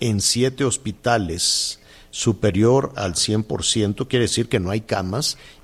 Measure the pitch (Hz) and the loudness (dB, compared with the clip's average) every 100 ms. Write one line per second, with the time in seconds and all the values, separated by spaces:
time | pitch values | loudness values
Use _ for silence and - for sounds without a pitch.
0 | 120 104 - 117 127 131 139 - 110 101 | -2 0 0 2 0 0 -2 -2 -6 -4
1 | 120 117 92 82 - - - - - - | 0 0 0 -2 -2 0 -4 -8 -16 -20
2 | - - - 107 104 92 110 135 135 - | -16 -4 0 2 2 4 4 4 2 -4
3 | 101 82 - 107 110 - - 117 104 104 | -4 -2 0 0 0 -4 -2 0 0 -2
4 | - 127 113 - 117 113 92 104 110 107 | -2 0 0 0 0 0 0 -4 -2 -4
5 | 92 107 156 - - - | -2 -2 -4 -6 -14 -14